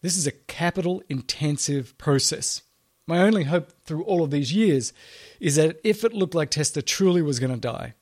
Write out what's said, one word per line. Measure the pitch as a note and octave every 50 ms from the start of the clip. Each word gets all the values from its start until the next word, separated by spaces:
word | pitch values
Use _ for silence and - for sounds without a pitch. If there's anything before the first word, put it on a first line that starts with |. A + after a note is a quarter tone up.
this | - F3+ F3 F#3+
is | D#3
a | C#3+
capital-intensive | - _ _ - - - E3+ F3 F3 F#3+ E3+ F3 F#3 F#3+ - _ C#3+ C3 - - - - D3+ D3 D3 C#3 - - C#3+ C#3 B2+ - _
process. | _ - D#3 C#3+ C3+ - - D#3 - - - - - _ _ _ _ _ _ _ _ _
My | - E3 F3
only | F#3 G#3 A3 G3+ D#3+
hope | C3+ E3 F3 C#3+ _ _ _ _
through | - D#3+ D3+ F#3
all | A3 G3 F3
of | E3 C#3+
these | C#3 D3 C#3+ A#2+
years | D#3 G#3 A3+ G3+ D3+ C3+ A#2 - - - - - - - - - - _
is | - D#3+ C#3
that | D3+ D#3 D#3+ D#3+ -
if | - A3 G#3+ G#3 A3
it | A3+
looked | A#3 G#3 F#3+ D3+ -
like | E3+ D3+ -
Tesla | - D3+ D3+ - - D3+
truly | C#3 - - - G3 F#3 F3 F3
was | D#3+ D3 C#3 A#2+
gonna | B2+ B2+ B2+
die | A#2+ A2 B2 A#2+ - - A#2+ A2+ _